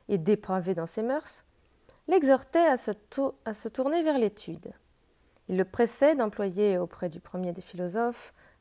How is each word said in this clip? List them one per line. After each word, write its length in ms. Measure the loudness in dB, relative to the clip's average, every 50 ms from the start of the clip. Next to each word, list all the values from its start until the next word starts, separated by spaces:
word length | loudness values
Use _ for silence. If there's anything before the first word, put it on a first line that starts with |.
| _ -2
et 100 | -2 0
dépravé 560 | 2 2 2 2 0 -2 -4 -2 -2 -2 -4
dans 140 | -4 -4 -6
ses 160 | -4 -4 -2
mœurs, 420 | -2 -2 -4 -4 -8 -12 -14 -14 _ _ _ _ _ _ _ _ _ -20 _ _ 2
l'exhortait 560 | 2 4 6 6 4 4 2 2 2 4 6
à 100 | 6 4
se 160 | 2 0 -4
tou-, 440 | -6 -6 _ -10 -4 -2 -2 -2 -4 _ -10
à 80 | -10 -8
se 160 | -8 -8 -8
tourner 320 | -4 -2 -2 0 0 0
vers 160 | 2 2 2 2
l'étude. 560 | 2 0 -2 -4 -12 -12 -12 -12 -12 -16 -18 _ _ _ _ _ _ _ _ _ _ _ _ _ _ -4
Il 100 | -2 -2
le 80 | -2
pressait 500 | -2 0 0 0 0 2 4 4 4 4
d'employer 640 | 4 0 -2 -2 -4 -4 -4 0 2 2 2 2 2
auprès 300 | -2 -4 -6 -8 -8 -8
du 120 | -8 -8
premier 340 | -14 -10 -8 -6 -6 -6 -6
des 80 | -8
philosophes 720 | -10 -14 -8 -8 -6 -4 -2 -2 -2 -2 -4 -6 -12 -18 -20 _ -20 -20 _ _